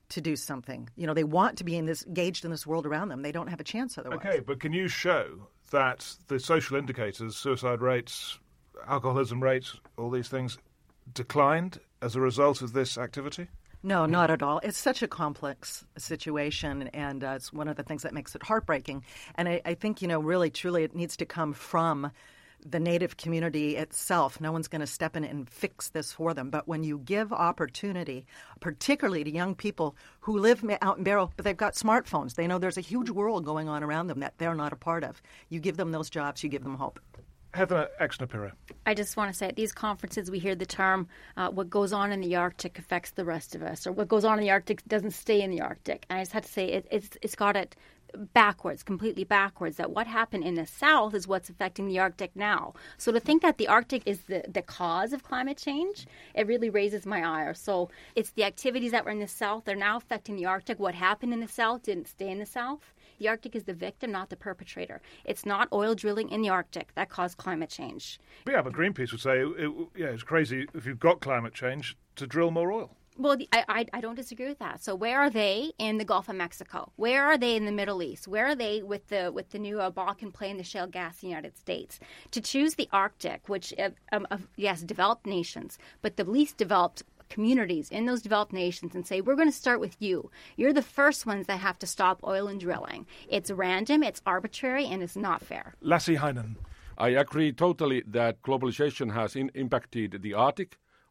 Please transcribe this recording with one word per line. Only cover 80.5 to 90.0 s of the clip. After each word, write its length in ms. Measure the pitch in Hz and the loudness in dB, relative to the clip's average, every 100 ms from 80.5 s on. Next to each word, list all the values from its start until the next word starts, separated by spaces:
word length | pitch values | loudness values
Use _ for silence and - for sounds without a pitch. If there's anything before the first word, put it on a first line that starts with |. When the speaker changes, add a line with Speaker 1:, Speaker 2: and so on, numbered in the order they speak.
| 196 | -8
Speaker 3:
the 40 | |
shale 240 | 175 202 180 | -8 -6 -6
gas 340 | 185 170 170 | -6 -8 -8
in 80 | 185 | -8
the 60 | 160 | -8
United 200 | 147 - | -8 -12
States? 440 | - 180 - - - - - | -6 -6 -6 -16 -18 -20 -8
To 100 | 233 | -6
choose 320 | - 269 311 | -2 2 2
the 160 | 311 254 | 2 2
Arctic, 560 | 196 202 - 170 - - | 2 2 -2 -8 -8 -6
which, 240 | 196 - 190 | -6 -6 -4
uh, 140 | 190 - - | -4 -4 -4
um, 140 | 208 202 | -4 -4
uh, 60 | 196 190 - | -8 -10 -4
yes, 260 | 202 170 | -2 -2
developed 460 | 170 208 190 233 202 | -6 2 2 2 -2
nations, 500 | 190 170 - - - - - | -4 -4 -8 -12 -16 -20 -6
but 160 | 214 214 | -4 -2
the 60 | |
least 340 | 180 254 294 - | 0 4 2 2
developed 460 | 190 190 175 - - _ - | 2 4 4 0 -16 _ -12
communities 600 | - 220 262 190 165 - | 0 4 4 4 -2 -4
in 160 | 202 240 | -4 -2
those 160 | 247 | -2
developed 280 | 214 208 208 | 2 2 2
nations 440 | 185 180 175 170 185 | 0 -2 -2 -8 -8
and 100 | 175 | -4
say, 160 | 190 | -2
"We're 140 | 202 277 | 2 6
gonna 160 | 320 | 4
start 280 | - 262 240 | 4 2 2
with 160 | 208 | 0
you. 320 | - | -4